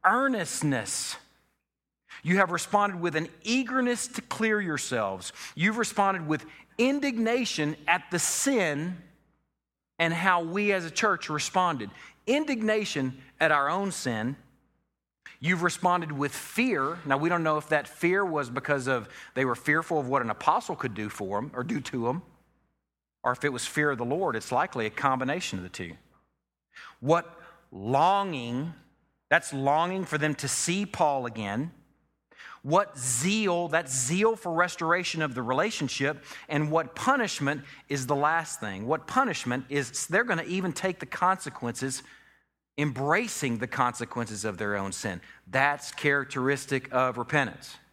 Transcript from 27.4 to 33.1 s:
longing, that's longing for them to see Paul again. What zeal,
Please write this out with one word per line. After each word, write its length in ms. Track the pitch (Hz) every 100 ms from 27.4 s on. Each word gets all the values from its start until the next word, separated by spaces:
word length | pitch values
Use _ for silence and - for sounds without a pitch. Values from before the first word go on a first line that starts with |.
| - - _
longing, 1040 | 95 101 135 170 196 196 151 120 123 160 160 _ _ _ _ _
that's 240 | 165 -
longing 540 | 139 135 151 170 185 180
for 100 | 151
them 180 | 151 147
to 120 | 135
see 380 | - - 185 202
Paul 400 | - 160 139 120
again. 460 | 113 104 107 160 - _ _ _ _ _ - - -
What 360 | 135 170 202 135
zeal, 720 | 127